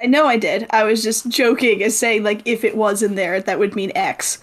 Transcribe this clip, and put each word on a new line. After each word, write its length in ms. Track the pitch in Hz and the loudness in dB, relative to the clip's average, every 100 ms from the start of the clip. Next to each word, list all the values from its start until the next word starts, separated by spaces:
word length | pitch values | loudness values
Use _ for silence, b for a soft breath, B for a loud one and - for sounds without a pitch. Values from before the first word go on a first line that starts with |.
I 40 | 247 | 0
know 200 | 285 302 | 2 4
I 100 | 226 | 2
did. 300 | 180 190 226 | 0 -4 0
I 140 | 220 | 0
was 180 | 214 220 | 2 0
just 260 | 220 220 240 | 0 -4 -4
joking 540 | 233 240 247 247 202 | 0 2 4 2 2
and 100 | 208 | 0
saying, 320 | - 233 220 | 0 0 0
like, 180 | 208 208 | 0 -2
if 180 | 233 233 | -2 0
it 140 | 220 220 | 0 0
was 260 | 214 202 | 0 0
in 120 | 208 | 0
there, 260 | 196 175 190 | 0 -2 -2
that 180 | 190 185 | -2 -2
would 160 | 202 | -2
mean 160 | 202 196 | -2 -4
X. 440 | - 175 - - - | -2 -4 -4 -6 -8